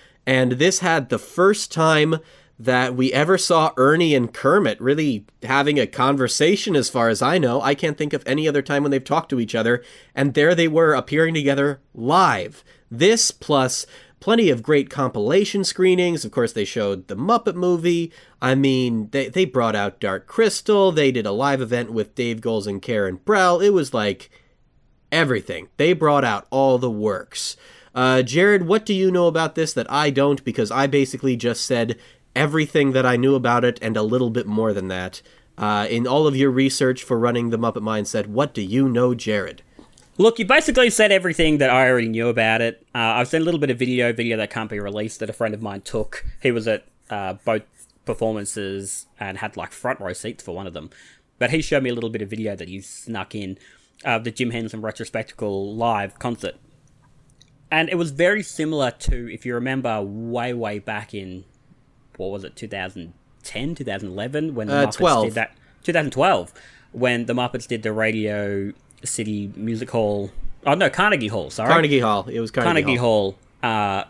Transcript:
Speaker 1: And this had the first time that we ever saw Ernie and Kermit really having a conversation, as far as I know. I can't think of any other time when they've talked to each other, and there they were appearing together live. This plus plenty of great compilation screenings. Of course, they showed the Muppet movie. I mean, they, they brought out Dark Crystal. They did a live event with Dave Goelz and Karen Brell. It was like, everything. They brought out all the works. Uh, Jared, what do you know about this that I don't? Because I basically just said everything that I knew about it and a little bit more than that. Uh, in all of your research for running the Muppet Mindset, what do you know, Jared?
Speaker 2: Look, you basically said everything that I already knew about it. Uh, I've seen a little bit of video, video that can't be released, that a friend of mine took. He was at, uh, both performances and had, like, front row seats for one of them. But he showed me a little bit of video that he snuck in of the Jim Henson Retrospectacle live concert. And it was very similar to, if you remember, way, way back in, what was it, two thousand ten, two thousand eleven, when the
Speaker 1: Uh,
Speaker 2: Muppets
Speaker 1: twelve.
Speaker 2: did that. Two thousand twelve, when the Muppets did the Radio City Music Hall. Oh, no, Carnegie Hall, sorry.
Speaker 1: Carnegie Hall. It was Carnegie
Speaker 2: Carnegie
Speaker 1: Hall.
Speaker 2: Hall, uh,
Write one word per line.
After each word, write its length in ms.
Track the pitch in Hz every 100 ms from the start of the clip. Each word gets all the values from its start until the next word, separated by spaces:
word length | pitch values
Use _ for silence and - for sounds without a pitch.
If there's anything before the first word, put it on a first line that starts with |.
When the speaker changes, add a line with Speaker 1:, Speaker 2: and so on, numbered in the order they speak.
| _ _
Speaker 1:
And 280 | - 131 127
this 260 | 127 160 185
had 300 | 180 165 131
the 100 | 113
first 540 | - - 190 208 -
time 480 | - 160 156 151 160 - - _ -
that 380 | 113 127 127 127
we 160 | 131
ever 240 | 131 156 180
saw 340 | - 165 156 -
Ernie 380 | 135 160 165
and 180 | 143 120
Kermit 480 | - 135 185 151 -
really 460 | 123 151 151 110 - _
having 360 | 113 135 143 147
a 80 | 107
conversation, 880 | - 127 139 123 - 156 202 -
as 140 | 156 117
far 220 | 131 117
as 100 | 107
I 160 | 131 175
know. 240 | 131 123
I 140 | 131
can't 240 | 147 170 147
think 160 | 151
of 80 | 147
any 240 | - 143 156
other 140 | 143
time 200 | 135 143
when 80 | 139
they've 140 | 135
talked 240 | - 143 -
to 100 | 127
each 160 | 113
other, 300 | 117 113 120 - - -
and 180 | - 139
there 220 | 135 147
they 120 | 175 165
were 280 | 156 160
appearing 400 | 139 120 147 165
together 480 | 160 139 139 143 139 _
live. 720 | - 117 165 180 110 87 - _ - -
This 400 | 117 175 226 -
plus 540 | - - 143 127 - - - - _
plenty 300 | - 233 202
of 140 | 120
great 260 | 110 151 -
compilation 720 | - 131 117 104 180 208 202
screenings. 600 | 185 - 185 180 180 165
Of 60 | 110
course, 240 | 135 117
they 100 | -
showed 440 | 101 - 101 95 92
the 80 | 95
Muppet 400 | 160 233 226 175
movie. 540 | 180 175 170 170 165 - - -
I 140 | 131
mean, 560 | 131 139 131 127 113 107
they, 180 | 139 131
they 160 | 175
brought 320 | 190 127 113 107
out 240 | 101 -
Dark 260 | 104 95 -
Crystal. 640 | - 226 - - 208 190
They 220 | 156 143
did 140 | 127 104
a 60 |
live 280 | 101 135 139
event 320 | 117 120 120
with 220 | 113 104
Dave 260 | - 120 113
Goelz 260 | 117 110 101
and 140 | 98
Karen 380 | - 113 98 92
Brell. 440 | - 208 185 175
It 120 | 202
was 180 | 196 139
like, 380 | 120 104 98 - _ _ _ _ _ _ _ -
everything. 560 | 156 156 117 - 85 - -
They 160 | 151
brought 320 | 180 156 143
out 220 | 127 101 -
all 280 | 131 135 127
the 120 | 123
works. 640 | 107 107 95 - - - - - - _
Uh, 280 | 127 127 131
Jared, 440 | 127 139 196 202 170
what 180 | 214
do 80 | 214
you 180 | 196 190
know 160 | 180 170
about 280 | 160 160
this 180 | - 160
that 180 | - 113
I 200 | 143 151
don't? 340 | 135 139 139
Because 260 | - 110 107
I 160 | 117 139
basically 500 | 143 135 135 135 123
just 280 | 120 113
said 340 | - 123 117 - - _ _
everything 580 | 123 151 156 151 160 139
that 140 | 131 127
I 100 | 123
knew 180 | 131
about 300 | 139 120 120
it 140 | 123 117
and 160 | 110 110
a 60 |
little 280 | 107 123 123
bit 160 | 117 104
more 260 | 107 110
than 160 | 101 95
that. 340 | 92 92 - - _ _ -
Uh, 300 | 107 104 107
in 180 | 117 123
all 200 | 139 156
of 100 | 131
your 140 | 139
research 520 | 127 135 127 131 131
for 160 | - 120
running 300 | 120 120 117
the 100 | 117
Muppet 180 | 117 110
Mindset, 500 | 107 107 101 113 104
what 260 | 104 143
do 80 | -
you 300 | 98 117 135
know, 240 | 120 123
Jared? 480 | 120 - 104 90 - _ _ - _ _ -
Speaker 2:
Look, 200 | 208 226
you 60 |
basically 460 | 196 277 302 254 247
said 220 | 202 214
everything 460 | 196 180 160 160 151
that 120 | 135
I 180 | 127 127
already 200 | 127 117
knew 200 | 113 117
about 320 | 117 110 113
it. 260 | 117 113 _
Uh, 40 | 123
I've 300 | 113 113 123
seen 120 | 160
a 40 |
little 160 | 165 170
bit 100 | 143
of 80 | 117
video, 340 | 123 123 120
video 240 | 117 117 110
that 140 | 104
can't 180 | - 110
be 120 | 104
released, 400 | 101 104 110 -
that 100 | 110
a 20 |
friend 220 | 107 113
of 80 | 104
mine 180 | 110 98
took. 440 | - 113 107 - - -
He 80 | 131
was 180 | 117 110
at, 160 | 107 - _ -
uh, 260 | 104 95 98
both 180 | - 110 110 _ - _
performances 1040 | - 113 113 107 101 - 98 98 98 - - -
and 200 | 101 95
had, 180 | 107 -
like, 160 | 85
front 280 | - 123 127
row 120 | 98
seats 300 | 90 110 117
for 120 | -
one 120 | 87 98
of 80 |
them. 160 | 80 82 - - _ _ -
But 120 | 123
he 120 | 160
showed 200 | 151 147
me 80 | 131
a 40 |
little 160 | 120 113
bit 120 | 110
of 80 | 101
video 260 | 107 107 98
that 120 | 87
he 120 | 95
snuck 540 | 98 - - 110 95
in 240 | 107 95 95 - _ _ _
of 200 | - 117
the 60 | 117
Jim 200 | 110 123
Henson 320 | 117 110 110
Retrospectacle 920 | 107 - 113 113 113 - 107 98 98 107
live 420 | 117 107 101 -
concert. 380 | 127 117 92 - _ _ _ _ _ _ _ _ _ _ -
And 180 | 156 165
it 80 | 180
was 140 | 170
very 320 | 139 175 208
similar 480 | 190 - 156 156 127
to, 420 | - - 127 120
if 120 | -
you 100 | 123
remember, 460 | 120 123 135 123 110
way, 540 | 101 104 117 120 123
way 240 | 123 110 104
back 340 | 101 107 104
in, 320 | 104 95 92 - _ _ _ _ _ _ -
what 140 | 104
was 140 | 98
it, 120 | 95 -
two 120 | 107
thousand 440 | 98 92 95 82 - _ _
ten, 320 | - 104 139
two 100 | 170
thousand 260 | 120 98 101
eleven, 440 | 92 117 147 160
when 140 | 127 110
the 60 |
Speaker 1:
Uh, 120 | 143 139
Speaker 2:
Muppets 100 | -
Speaker 1:
twelve. 280 | 135 120 107
Speaker 2:
did 80 |
that. 220 | 110 110 _ _ _
Two 100 | -
thousand 200 | 170 151
twelve, 420 | 127 170 143 87 - - - _
when 340 | - 123 120 117
the 80 |
Muppets 320 | 123 123 120 -
did 160 | 117
the 100 | 110
Radio 800 | 107 110 110 107 104 101 101 98 - _ _
City 480 | - - 107 104 101 -
Music 340 | 110 113 120
Hall. 400 | 117 107 104 98 - - -
Oh, 100 | -
no, 140 | 160 170
Carnegie 400 | - 202 185 110
Hall, 220 | 107 82
sorry. 180 | - 113
Speaker 1:
Carnegie 320 | 165 151 139
Hall. 260 | 117 104 95
It 120 | 117
was 100 | 113
Carnegie 320 | - 123 165
Speaker 2:
Carnegie 140 | 143 123
Speaker 1:
Hall. 400 | 120 110 98 98 _ _
Speaker 2:
Hall, 80 | 120
uh, 340 | 110 104 98 -